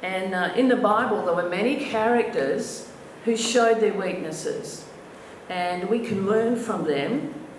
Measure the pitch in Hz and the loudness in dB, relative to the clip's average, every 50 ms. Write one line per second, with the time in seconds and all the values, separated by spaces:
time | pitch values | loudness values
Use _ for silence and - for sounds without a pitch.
0 | - 185 190 185 190 196 185 180 180 175 180 - 262 254 240 214 - 202 208 220 | -6 -4 -2 -2 -2 -2 0 0 0 0 2 2 4 4 4 4 4 4 4 4
1 | 247 240 220 - 180 180 170 180 170 175 175 185 214 247 294 - 294 - - 220 | 2 2 0 0 2 2 2 2 0 0 0 0 2 2 2 0 -2 -2 0 0
2 | 214 233 240 240 226 - - 170 135 135 165 208 240 - - - - - - - | 2 4 4 4 2 2 0 0 0 0 0 -2 -2 -4 -8 -10 -12 -14 -16 -18
3 | - - - - - 226 233 220 - - 226 247 233 226 226 220 214 196 190 185 | -18 -18 -18 -6 -2 0 0 0 0 2 4 6 6 6 6 6 4 2 2 0
4 | 185 185 180 - - 160 - - - - - - - - - - - - - - | -2 -2 -4 -4 -6 -6 -6 -6 -4 -4 -4 -4 -6 -8 -12 -12 -14 -16 -18 -18
5 | - - - - - - - - - - 185 180 180 180 180 180 180 196 220 240 | -18 -18 -18 -18 -18 -18 -18 -18 -12 -8 -4 -2 -2 -2 -2 -2 0 0 0 0
6 | 233 - 202 196 196 196 214 220 226 226 247 233 - - 202 175 165 156 143 139 | 0 -2 -2 -2 2 2 2 2 4 2 0 0 0 -2 -2 -2 0 0 0 0
7 | 143 160 226 294 311 - - - - - - | 0 0 -2 -2 -2 -4 -8 -10 -14 -14 -16